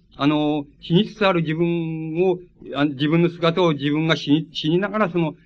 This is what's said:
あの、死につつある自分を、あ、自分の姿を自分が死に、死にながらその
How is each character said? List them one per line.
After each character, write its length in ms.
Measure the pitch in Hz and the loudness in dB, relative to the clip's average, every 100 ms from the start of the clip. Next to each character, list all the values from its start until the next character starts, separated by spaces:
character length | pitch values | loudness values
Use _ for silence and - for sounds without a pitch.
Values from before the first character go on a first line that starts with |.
| _ - | _ -2
あ 60 | 139 | 0
の、 380 | 151 151 151 143 - | 2 0 -2 -6 -12
死 120 | - 170 | 0 2
に 100 | 214 | 2
つ 100 | - | 0
つ 100 | 196 | 0
あ 60 | |
る 120 | 175 | 2
自 120 | 160 160 | 0 -2
分 680 | 170 170 160 160 160 160 185 | -2 -2 -4 -6 -4 0 0
を、 140 | 180 - - - 131 | 0 -6 -20 -8 -2
あ、 80 | |
自 240 | 147 131 151 | -2 0 0
分 140 | 165 | 2
の 80 | 170 | 2
姿 340 | 170 165 165 | 0 0 2
を 80 | 175 | 2
自 180 | 143 147 | 2 -2
分 160 | 151 160 | 0 0
が 120 | 151 | 0
死 140 | - | 2
に、 180 | 156 151 | 0 0
死 180 | - 156 | -6 0
に 80 | 175 | 0
な 120 | 202 | 0
が 80 | 214 | -2
ら 120 | 196 | -2
そ 80 | 170 | 0
の 180 | 160 - | -4 -6